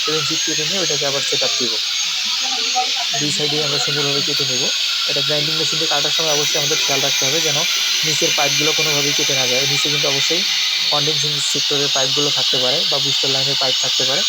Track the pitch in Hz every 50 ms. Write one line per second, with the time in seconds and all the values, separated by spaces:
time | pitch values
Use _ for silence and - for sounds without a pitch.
0 | - 156 156 156 147 139 160 156 - - 156 151 156 151 180 196 180 156 156 139
1 | 143 143 135 139 - - - 131 135 127 - - 127 113 - - - - - -
2 | - - - - - - - - - 807 784 - - - - - - - - -
3 | - - - - 147 147 147 - 151 147 143 151 156 147 143 147 - - 143 143
4 | 143 143 143 143 139 131 - - 139 131 127 127 147 - - - - - - -
5 | - - 143 139 135 135 151 151 147 151 156 160 160 147 160 156 165 156 156 143
6 | 143 151 147 - 160 160 151 147 151 139 - 165 147 143 156 143 - - 139 135
7 | 139 139 135 - - 135 139 165 160 156 147 143 165 - - - - - - -
8 | - 156 156 143 - 160 - - 147 143 143 143 147 156 151 - 156 151 151 143
9 | 143 143 143 - 151 139 143 135 131 120 120 127 139 139 139 139 - 151 147 147
10 | 147 147 139 139 135 - 165 175 196 - - - - - - - - 170 156 147
11 | 147 147 156 147 147 147 147 147 139 - - 143 139 - 147 143 143 143 - 143
12 | 135 131 135 147 143 143 110 135 127 - - 135 127 123 131 160 170 - 151 143
13 | 139 143 135 - - 139 135 135 135 135 139 - 139 131 127 - - 131 - -
14 | 131 131 131 165 196